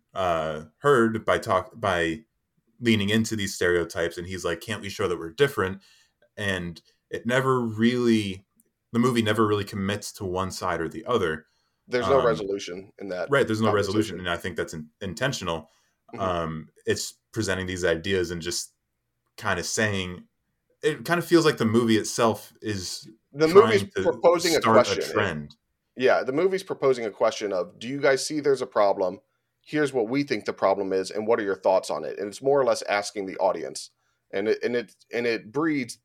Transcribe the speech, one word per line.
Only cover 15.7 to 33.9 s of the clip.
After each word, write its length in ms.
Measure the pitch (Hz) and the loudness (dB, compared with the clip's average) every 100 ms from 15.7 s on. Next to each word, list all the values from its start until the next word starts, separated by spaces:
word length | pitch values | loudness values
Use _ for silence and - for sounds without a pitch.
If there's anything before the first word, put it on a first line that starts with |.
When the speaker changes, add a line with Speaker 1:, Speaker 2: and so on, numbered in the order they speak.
| _ _ _ _ | _ _ _ _
Speaker 2:
Mm-hmm. 60 | 117 | -6
Speaker 1:
Um, 480 | 95 87 80 80 76 _ - | -4 -2 -4 -8 -12 _ -4
it's 280 | 98 - - _ | -4 -4 -14 _
presenting 340 | - 95 95 92 | -4 -2 -2 -4
these 180 | 92 | -2
ideas 460 | 87 80 90 95 85 | 0 0 0 0 -2
and 100 | 87 | -4
just 300 | 82 85 - _ _ _ _ _ _ - | -6 -6 -8 _ _ _ _ _ _ -10
kinda 260 | 104 92 | -4 -4
saying, 640 | 98 - 110 98 92 90 - _ _ _ _ _ | -2 0 0 0 -4 -8 -16 _ _ _ _ _
it 220 | 151 143 | -2 -2
kinda 180 | 117 170 | -2 -2
feels 220 | 160 170 | 4 4
like 120 | 151 - | 4 2
the 60 | |
movie 320 | 113 117 117 110 | 2 4 4 4
itself 560 | 95 - 117 104 - - | 2 2 2 2 -6 -12
is 460 | 110 101 90 - - - _ | -6 -6 -6 -10 -14 -20 _
Speaker 2:
The 160 | 139 156 | 0 6
Speaker 1:
trying 160 | 185 | 8
Speaker 2:
movie's 180 | 220 208 202 | 8 6 0
Speaker 1:
to 80 | 196 | -2
Speaker 2:
proposing 540 | 180 123 175 170 170 147 | -2 2 4 4 2 2
a 40 | |
Speaker 1:
start 260 | 113 113 104 | 4 4 4
Speaker 2:
question. 160 | 98 | 0
Speaker 1:
a 100 | 78 | -2
trend. 440 | 107 104 78 73 - _ _ _ - | -2 -2 -4 -10 -18 _ _ _ 0
Speaker 2:
Yeah, 260 | 127 90 | 2 2
the 100 | 107 | 0
movie's 300 | 139 185 185 | 0 0 0
proposing 420 | - 139 135 123 | -6 0 2 2
a 60 | 113 | -2
question 420 | 98 113 - 104 | 0 0 0 -2
of, 260 | 92 90 - | -2 -4 -8
"Do 80 | 117 | -10
you 120 | 139 | 0
guys 240 | 143 135 | 2 2
see 140 | - 156 | 0 -2
there's 220 | 143 131 | 2 0
a 40 | 117 | 0
problem? 540 | 117 101 98 92 101 _ _ _ _ | 2 4 4 -2 -4 _ _ _ _
Here's 320 | - 151 147 | -6 -2 0
what 160 | 127 107 | 0 -2
we 140 | 135 | -2
think 220 | 143 113 101 | -2 -4 -4
the 60 | |
problem 380 | 104 101 98 98 | 0 2 2 0
is, 160 | 95 92 | -2 -2
and 160 | - 107 | -4 0
what 120 | 117 | 0
are 20 | |
your 140 | 101 95 | 0 0
thoughts 340 | 110 95 - | 2 2 2
on 140 | 80 | -6
it?" 140 | 76 - | -6 -8
And 100 | 104 | -8
it's 120 | 101 | -4
more 180 | 135 143 | 0 2
or 40 | |
less 180 | 123 110 | 4 0
asking 440 | - 101 101 107 95 | 0 -2 -2 -6 -8
the 100 | - | -2
audience. 520 | 95 87 65 - - | 0 0 -6 -10 -14